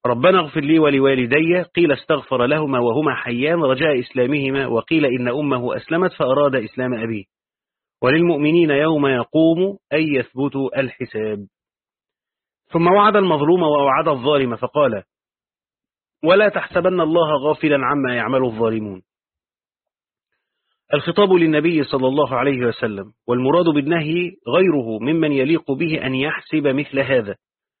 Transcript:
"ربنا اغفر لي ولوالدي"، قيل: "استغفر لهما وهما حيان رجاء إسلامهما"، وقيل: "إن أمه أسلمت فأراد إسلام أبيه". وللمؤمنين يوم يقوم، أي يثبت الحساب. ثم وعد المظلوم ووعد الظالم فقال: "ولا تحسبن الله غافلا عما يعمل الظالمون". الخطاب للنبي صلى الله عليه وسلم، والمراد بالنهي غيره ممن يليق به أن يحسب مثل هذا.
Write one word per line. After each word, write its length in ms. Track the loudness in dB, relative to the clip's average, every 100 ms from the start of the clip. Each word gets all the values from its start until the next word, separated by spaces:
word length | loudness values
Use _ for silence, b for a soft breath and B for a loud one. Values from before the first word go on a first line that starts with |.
| -2
"ربنا 320 | 2 4 4
اغفر 220 | 0 -4
لي 180 | 2 4
ولوالدي"، 840 | 4 4 2 2 0 0 2 0
قيل: 300 | -2 0 0
"استغفر 540 | 0 -2 -4 -2 0 0
لهما 320 | 0 0 0
وهما 360 | 0 0 -2
حيان 480 | -4 -6 -4 -2 0
رجاء 380 | 0 0 0 -2
إسلامهما"، 680 | -4 -2 -2 0 -2 -4 -2
وقيل: 400 | -4 0 0 0
"إن 220 | -2 -4
أمه 480 | -4 -4 -4 -4 -8
أسلمت 360 | -4 -2 -2
فأراد 420 | -2 0 2 2
إسلام 400 | 0 -6 -8 -6
أبيه". 300 | -6 -6 -8 -12 _ _ _ _ _ _ _
وللمؤمنين 680 | 0 2 2 0 2 2 2
يوم 360 | 2 0 0 0
يقوم، 720 | 0 -2 2 2 2 -2 -4 _
أي 120 | -2 0
يثبت 480 | -2 -4 -6 -4 -4 -4 -4
الحساب. 600 | -6 -8 -10 -6 -6 -8 -12 _ _ _ _ _ _ _ _ _ _ _ _
ثم 140 | 0 4
وعد 300 | 4 4 4
المظلوم 460 | 2 0 2 2
ووعد 460 | 2 2 2 2 0
الظالم 480 | -2 0 0 0 -4
فقال: 460 | -4 0 0 -2 -10 _ _ _ _ _ _ _ _ _ _ _
"ولا 240 | 2 4 4
تحسبن 520 | 0 -4 -2 0 0
الله 480 | 0 2 2 0 0
غافلا 300 | 0 0 0 0
عما 280 | -2 -2
يعمل 300 | -2 -2 0
الظالمون". 580 | -2 -2 -2 -2 -8 -12 _ _ _ _ _ _ _ _ _ _ _ _ _ _ _ _ _ _ _
الخطاب 380 | -4 0 2 4
للنبي 500 | 4 4 2 2 0
صلى 220 | -2 0 0
الله 280 | 0 0
عليه 320 | 0 0 0 -2
وسلم، 460 | -2 -6 -6 -12 _ -4
والمراد 360 | 0 2 2
بالنهي 680 | 2 0 0 -2 -2 -4 -4 -8 -2
غيره 500 | 2 2 2 -2 -4
ممن 320 | -2 0 0
يليق 400 | 0 0 -2 -2
به 340 | -4 -4 -4 -4
أن 80 |
يحسب 520 | -4 -4 -6 -4 -2 0
مثل 340 | -2 -4 -4
هذا. 360 | 0 0 -2 -12 _ _ _ _